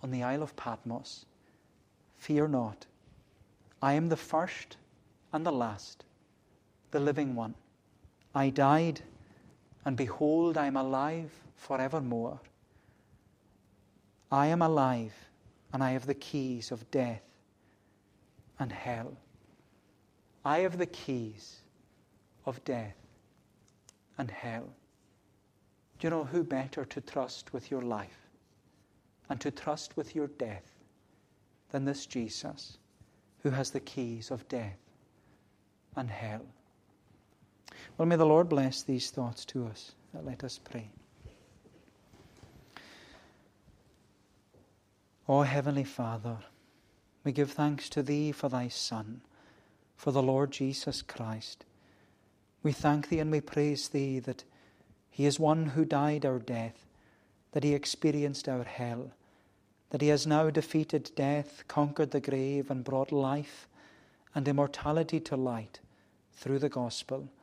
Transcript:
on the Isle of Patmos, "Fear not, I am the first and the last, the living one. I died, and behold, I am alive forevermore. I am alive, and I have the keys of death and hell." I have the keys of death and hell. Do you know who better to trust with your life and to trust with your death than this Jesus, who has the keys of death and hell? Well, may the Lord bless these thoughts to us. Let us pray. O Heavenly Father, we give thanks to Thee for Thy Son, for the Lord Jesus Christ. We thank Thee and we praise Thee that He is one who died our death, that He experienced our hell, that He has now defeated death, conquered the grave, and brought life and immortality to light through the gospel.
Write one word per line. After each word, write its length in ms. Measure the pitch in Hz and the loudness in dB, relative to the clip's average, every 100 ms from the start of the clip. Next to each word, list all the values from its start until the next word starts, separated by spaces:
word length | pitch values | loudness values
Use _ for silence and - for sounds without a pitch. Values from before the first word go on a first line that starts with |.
on 80 | 135 | -6
the 120 | 127 | -2
Isle 200 | 123 143 | 0 -2
of 140 | 151 - | -4 -8
Patmos, 680 | 120 113 120 120 135 - - _ _ _ _ _ _ _ _ _ | -8 -8 -8 -8 -10 -18 -20 _ _ _ _ _ _ _ _ _
"Fear 320 | - 147 151 | 0 2 4
not, 380 | 131 113 - - _ - - _ _ _ _ _ - | 2 0 -6 -18 _ -20 -20 _ _ _ _ _ -2
I 140 | 135 | 2
am 160 | 147 165 | 4 2
the 60 | 160 | 0
first 600 | - 160 180 - - - _ _ _ _ - | 2 0 0 -6 -14 -20 _ _ _ _ -6
and 140 | 156 165 | -2 0
the 60 | |
last, 520 | 135 117 104 - - - _ _ _ _ _ _ _ _ | 0 0 -4 -12 -20 -20 _ _ _ _ _ _ _ _
the 100 | 151 | 0
living 340 | 143 143 139 | 2 2 0
one. 200 | 120 110 - _ _ _ _ - _ _ | -2 -4 -8 _ _ _ _ -20 _ _
I 160 | 139 139 | 2 2
died, 500 | 139 139 156 170 143 - - - - - - _ - | 6 8 8 4 -2 -8 -20 -20 -20 -20 -20 _ -8
and 140 | 139 123 | -4 0
behold, 600 | 127 - 151 160 170 160 | -2 2 2 4 4 2
I 80 | 143 | 0
am 100 | 135 | 0
alive 560 | 131 131 147 165 156 - - - | 0 0 0 -2 -8 -14 -20 -20
forevermore. 840 | - 135 131 156 127 117 113 - - _ _ _ _ _ _ _ _ _ _ _ _ _ _ _ _ _ - | -4 -2 0 0 -2 -2 -4 -8 -16 _ _ _ _ _ _ _ _ _ _ _ _ _ _ _ _ _ 0
I 180 | 139 147 | 4 4
am 120 | 170 | 6
alive, 540 | 160 151 131 120 110 - - _ - _ - | 4 6 4 2 -4 -10 -20 _ -20 _ -10
and 100 | 131 | -2
I 100 | 131 | 0
have 120 | 131 | 0
the 100 | 127 | -2
keys 560 | 139 - 147 131 120 - | -6 -4 -4 -4 -4 -6
of 200 | 120 113 | -10 -2
death 320 | 139 123 107 - _ _ _ _ _ _ _ _ _ _ _ - - | 0 0 -4 -12 _ _ _ _ _ _ _ _ _ _ _ -20 -8
and 120 | 127 | -8
hell." 460 | - 127 113 127 135 - - _ _ _ _ _ _ _ _ _ _ | -6 -6 -6 -8 -12 -20 -20 _ _ _ _ _ _ _ _ _ _
I 140 | 139 160 | 0 2
have 180 | 185 175 | 2 0
the 100 | 175 | -4
keys 760 | - - 127 110 104 - - - _ _ _ _ _ _ _ | -4 -6 -4 -4 -10 -18 -20 -20 _ _ _ _ _ _ _
of 180 | - 123 | -8 -8
death 320 | - 123 104 - - _ _ _ _ _ _ _ - _ _ - | -4 -4 -4 -12 -20 _ _ _ _ _ _ _ -20 _ _ -10
and 120 | 123 | -8
hell. 380 | - 120 113 - - _ _ _ _ _ _ _ _ _ _ _ - | -8 -8 -8 -10 -18 _ _ _ _ _ _ _ _ _ _ _ -4
Do 80 | 165 | -2
you 40 | |
know 140 | 165 | 0
who 180 | 135 175 | 0 -2
better 400 | 151 135 135 - | 0 -2 -4 -6
to 160 | 131 143 | -8 -10
trust 520 | - 143 123 - - | -6 -4 -4 -8 -10
with 180 | 127 - | -10 -6
your 120 | 135 | -4
life 460 | 123 107 92 - - _ _ _ _ _ _ _ _ _ - | -2 -4 -6 -16 -20 _ _ _ _ _ _ _ _ _ -8
and 100 | 139 | -4
to 100 | 143 | -4
trust 460 | - 156 151 - - | -4 -4 -4 -6 -8
with 200 | - 156 | -6 -4
your 100 | 143 | -4
death 500 | 147 117 95 - _ - _ _ _ _ _ _ _ - | -4 -6 -6 -14 _ -20 _ _ _ _ _ _ _ -6
than 140 | 139 | -2
this 220 | 135 139 - | 0 -2 -4
Jesus, 720 | 123 113 - - - - - _ _ - _ _ _ | -4 -4 -6 -10 -12 -16 -20 _ _ -20 _ _ _
who 60 | 147 | -2
has 200 | 135 131 | 0 -2
the 100 | 135 | -4
keys 500 | - 135 120 117 - | -6 -6 -6 -6 -8
of 180 | 123 - | -10 -6
death 300 | 127 107 95 _ _ _ _ _ _ _ _ _ _ _ | -6 -6 -10 _ _ _ _ _ _ _ _ _ _ _
and 160 | - 123 | -8 -6
hell? 340 | 101 113 107 135 - _ _ _ _ _ _ _ _ _ _ - - - - | -6 -8 -8 -12 -20 _ _ _ _ _ _ _ _ _ _ -20 -20 -18 0
Well, 100 | 165 | 4
may 100 | 170 | 6
the 100 | 156 | 8
Lord 220 | 156 175 | 8 8
bless 340 | 143 131 131 | 4 2 0
these 280 | - 127 - | -2 -2 -2
thoughts 340 | - 120 110 - | -4 -4 -6 -8
to 200 | 131 117 | -6 -6
us. 260 | 104 - - - | -10 -18 -20 -18
Let 300 | 165 143 120 | -12 -10 -10
us 160 | 131 - | -10 -12
pray. 320 | - 120 107 - - _ - - - - - - _ _ _ - - - - - - - - - - - - _ _ _ _ _ _ _ _ _ _ _ _ _ _ _ _ _ _ _ - | -12 -12 -12 -20 -20 _ -20 -20 -20 -20 -20 -20 _ _ _ -20 -20 -20 -20 -20 -20 -20 -20 -20 -20 -20 -20 _ _ _ _ _ _ _ _ _ _ _ _ _ _ _ _ _ _ _ 2
O 140 | 139 | 4
Heavenly 420 | 139 139 139 139 | 6 4 2 0
Father, 540 | 135 - 113 113 117 113 - _ _ _ _ _ _ _ | -2 -4 -4 -4 -6 -8 -12 _ _ _ _ _ _ _
we 80 | 147 | -4
give 220 | 131 143 | 0 0
thanks 360 | - 151 143 - | 2 0 0 -2
to 120 | 147 | -2
Thee 300 | 135 147 151 | 0 0 0
for 160 | 143 139 | 0 -2
Thy 180 | 127 123 | -2 -2
Son, 560 | - - 113 107 123 - _ - - _ _ _ _ | -4 -4 -6 -8 -12 -16 _ -20 -20 _ _ _ _
for 140 | 147 | 0
the 120 | 139 | 4
Lord 280 | 131 135 139 | 4 4 2
Jesus 500 | - 135 135 151 - | 0 -2 -2 -6 -6
Christ. 640 | - - 110 110 - - - _ _ _ _ _ _ _ _ _ | -8 -8 -6 -6 -10 -16 -20 _ _ _ _ _ _ _ _ _
We 80 | 151 | -4
thank 360 | 135 147 147 147 | 2 2 2 2
Thee 120 | 160 | 0
and 100 | 156 | 2
we 100 | 156 | 0
praise 480 | 143 147 147 143 - | 0 0 2 0 -2
Thee 300 | 143 139 131 | -2 -2 -2
that 240 | 123 - - _ - _ _ - _ | -4 -8 -12 _ -20 _ _ -20 _
He 160 | - 143 | 2 2
is 120 | - | 4
one 280 | 151 160 156 | 4 4 2
who 180 | 139 | 2
died 420 | 156 143 147 147 135 | 2 4 2 2 0
our 120 | 127 | 0
death, 480 | 113 117 113 - - _ _ _ _ _ _ | -2 -4 -4 -8 -20 _ _ _ _ _ _
that 100 | 151 | 0
He 120 | 147 | 4
experienced 720 | 143 147 - 156 147 143 135 - | 2 0 0 2 4 0 -2 -2
our 160 | 127 | -2
hell, 480 | 120 - 120 117 131 - _ _ _ _ _ _ - | -4 -4 -4 -4 -8 -14 _ _ _ _ _ _ -6
that 100 | 135 | 2
He 80 | 147 | 6
has 180 | 147 156 | 6 6
now 240 | 151 160 | 6 6
defeated 640 | 147 - 160 156 151 - | 4 2 0 2 0 -2
death, 500 | - 139 147 143 - - | 0 2 2 -2 -10 -4
conquered 420 | - 147 143 143 | 2 2 2 0
the 100 | 143 | 0
grave, 500 | - 135 135 143 135 | 0 0 0 0 -2
and 120 | 131 | -4
brought 300 | 123 131 135 | -2 0 2
life 560 | 143 131 147 143 - - - - - _ _ _ | 2 2 0 -4 -12 -20 -20 -20 -20 _ _ _
and 140 | 147 139 | -2 2
immortality 720 | 139 139 - 147 156 156 160 | 4 2 2 0 2 2 -2
to 160 | - 135 | -2 -2
light 440 | 127 113 110 - - _ _ _ _ | 0 -2 -6 -16 -20 _ _ _ _
through 260 | - 131 139 | -12 -2 0
the 100 | 143 | 0
gospel. 600 | 135 120 - - 135 139 - | 0 -4 -4 -6 -6 -8 -16